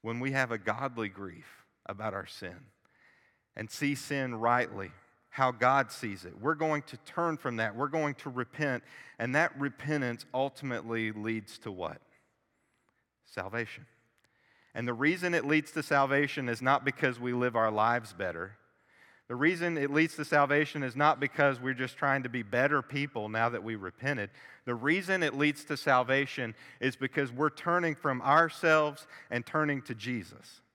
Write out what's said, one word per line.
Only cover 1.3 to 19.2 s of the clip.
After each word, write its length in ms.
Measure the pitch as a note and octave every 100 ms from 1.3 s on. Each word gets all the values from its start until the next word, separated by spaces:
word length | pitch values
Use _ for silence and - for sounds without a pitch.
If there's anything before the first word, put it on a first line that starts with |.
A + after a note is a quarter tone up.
| E2+ D#2 - _ _
about 300 | - G2+ G#2+
our 100 | G2
sin 320 | F2+ - F#2 F2+ C3+ _ _ _ _ _ _ _ _
and 160 | - A2
see 240 | - C#3+
sin 400 | C3+ - C#3+ C3
rightly, 560 | A#2 A#2 B2 A#2+ G2+ F#2+ - _ _ _
how 220 | - C3
God 420 | A#2+ B2+ C#3 A#2
sees 320 | - A#2 G2
it, 160 | F2 -
we're 140 | B2
going 260 | D#3 D#3+ D3+
to 120 | C#3+ B2+
turn 400 | - - E3+ D3+
from 200 | C3+ A#2
that. 200 | A2 G#2+
We're 120 | C#3
going 260 | D#3+ D3+
to 160 | C3+ C#3+
repent, 520 | B2 A#2+ - D3 B2 - - - -
and 160 | A#2+
that 260 | C#3 E3+ C3+
repentance 640 | C#3+ - C#3 D3+ B2 A#2 -
ultimately 800 | B2+ C3+ - C#3 A#2+ A2+ A2+ A2
leads 460 | G#2 G#2+ A2+ G#2 -
to 120 | A2+
what? 300 | F#2 E2 D#2 _ _ _ _ _ _ _ _ _ _ _ _ _
Salvation. 580 | - F#2+ A2+ A2+ - - _ _ _ _ _ _ _ _
And 160 | - A#2+
the 60 |
reason 400 | A#2 D3 F3+ F3+
it 100 | E3+
leads 260 | C#3 D#3 D3+
to 100 | D#3+
salvation 680 | C#3+ C#3+ C3+ C#3 C#3+ - B2
is 140 | A#2
not 200 | B2+ C#3
because 380 | C3+ - C3+ A#2+
we 140 | B2
live 200 | B2 B2
our 160 | A2+ A2+
lives 440 | G#2+ A2 A#2+ A2
better. 420 | F2 F#2+ E2 F#2+ G#2 _ _ _ _ - _